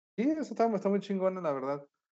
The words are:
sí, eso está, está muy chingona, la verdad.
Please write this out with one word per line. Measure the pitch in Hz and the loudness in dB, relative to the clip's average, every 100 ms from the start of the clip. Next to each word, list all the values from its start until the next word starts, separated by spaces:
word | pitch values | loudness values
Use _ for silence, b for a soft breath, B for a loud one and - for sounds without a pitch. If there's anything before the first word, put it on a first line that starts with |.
| _ - | _ -2
sí, | 269 | 0
eso | 311 254 | 0 -4
está, | 226 226 196 | 2 2 2
está | 196 | 2
muy | 202 | 0
chingona, | 202 196 185 185 | 0 0 0 0
la | 165 | -2
verdad. | 135 135 143 143 _ _ | -2 -2 -4 -8 _ _